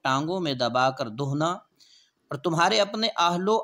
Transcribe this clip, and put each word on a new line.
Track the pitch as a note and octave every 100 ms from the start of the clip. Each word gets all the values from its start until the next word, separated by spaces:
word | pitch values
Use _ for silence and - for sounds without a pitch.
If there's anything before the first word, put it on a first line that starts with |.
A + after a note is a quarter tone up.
टांगों | C#3 C3 D3+ F#3+
में | E3 C3
दबाकर | A#2+ B2 C3 C3 A#2+
दोहना | A2+ C#3 C#3+ D#3+ F#3 - _ _ _ _ _ -
और | C#3
तुम्हारे | F3 D#3+ F3 A3
अपने | G3 A3 A3
अहलो | - E3+ F3 F#3 A3